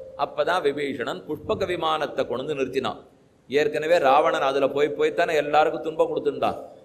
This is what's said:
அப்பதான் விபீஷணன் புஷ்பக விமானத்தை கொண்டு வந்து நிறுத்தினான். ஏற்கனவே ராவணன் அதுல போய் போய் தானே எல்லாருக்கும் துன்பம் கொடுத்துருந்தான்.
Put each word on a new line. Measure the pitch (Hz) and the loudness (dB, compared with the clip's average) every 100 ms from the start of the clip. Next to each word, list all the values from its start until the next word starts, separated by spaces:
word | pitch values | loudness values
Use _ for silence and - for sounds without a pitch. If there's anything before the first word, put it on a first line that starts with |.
| - - | -14 -6
அப்பதான் | 143 - 147 180 143 | -6 -2 0 2 0
விபீஷணன் | 143 143 120 117 160 156 | -2 -4 -4 -6 -8 -8
புஷ்பக | 151 - 208 185 | -8 -4 -4 -2
விமானத்தை | 170 160 156 143 - 127 | -2 0 0 -2 -2 -4
கொண்டு | 120 143 | -4 -4
வந்து | 143 | -4
நிறுத்தினான். | 127 131 117 - - _ _ _ - | -2 -2 -4 -6 -14 _ _ _ -2
ஏற்கனவே | 139 151 151 156 175 | 0 2 0 2 4
ராவணன் | 135 143 165 160 | 6 6 4 2
அதுல | 135 139 131 | 0 2 0
போய் | 139 147 | 2 0
போய் | 147 156 | 2 0
தானே | - - 151 | 0 0 0
எல்லாருக்கும் | 147 151 156 156 | 2 4 4 2
துன்பம் | 160 160 160 151 | -4 0 0 0
கொடுத்துருந்தான். | 147 135 113 90 - - | -2 0 -2 -4 -10 -20